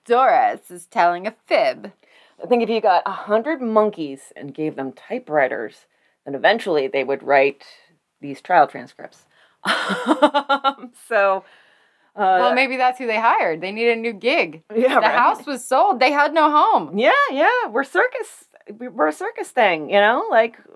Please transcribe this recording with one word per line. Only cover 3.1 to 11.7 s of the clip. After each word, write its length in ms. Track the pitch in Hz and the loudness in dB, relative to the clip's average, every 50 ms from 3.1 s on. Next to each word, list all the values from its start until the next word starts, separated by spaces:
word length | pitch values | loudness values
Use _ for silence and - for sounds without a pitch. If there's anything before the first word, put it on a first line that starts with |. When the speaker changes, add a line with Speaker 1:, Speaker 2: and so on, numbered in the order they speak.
Speaker 2:
hundred 500 | 185 - - 202 208 226 233 302 330 262 | -8 -8 -4 -2 -2 -2 0 -2 -4 -4
monkeys 720 | 247 220 220 214 214 214 - 165 151 139 135 131 - - - | -4 0 2 2 2 0 -2 -6 -8 -10 -10 -14 -18 -20 -20
and 160 | - 139 143 | -16 -16 -12
gave 240 | 135 156 156 151 - | -8 -6 -6 -6 -6
them 160 | 135 135 131 - | -8 -10 -10 -12
typewriters, 920 | - - - 214 254 - 151 151 147 131 123 - 117 110 107 - _ _ _ _ _ _ _ _ _ - | -14 -12 -10 -10 -10 -6 -2 0 0 2 0 -2 -4 -10 -10 -14 _ _ _ _ _ _ _ _ _ -14
then 80 | 139 139 | -10 -6
eventually 540 | 127 147 180 220 226 - 196 156 147 135 | 0 0 0 0 0 -2 -2 0 0 0
they 160 | 131 139 139 127 | -2 -2 -2 -2
would 180 | 131 139 131 | -2 -4 -4
write 420 | - 131 143 135 139 139 - - - - - _ _ _ _ _ _ _ _ _ | 0 2 4 4 4 2 0 -6 -16 -20 -20 _ _ _ _ _ _ _ _ _
these 220 | 143 143 135 - | -14 -14 -14 -10
trial 240 | - - 180 160 143 | -4 2 4 4 4
transcripts. 640 | - - 143 135 135 _ - - - _ _ _ _ _ _ _ _ _ _ - | 2 0 -10 -18 -18 _ -20 -20 -20 _ _ _ _ _ _ _ _ _ _ -6
<laughs> 1300 | - - - - - 196 - - 240 302 - 254 - 269 285 - - 277 277 - 269 - - 262 240 _ - - | -4 -4 -4 -4 -6 -6 -4 -2 -2 0 2 2 2 2 0 -2 -2 -2 -2 -2 -4 -4 -6 -10 -20 _ -18 -8
So, 360 | - 233 202 196 196 190 190 - _ _ _ _ _ | -2 0 2 2 2 2 -2 -6 _ _ _ _ _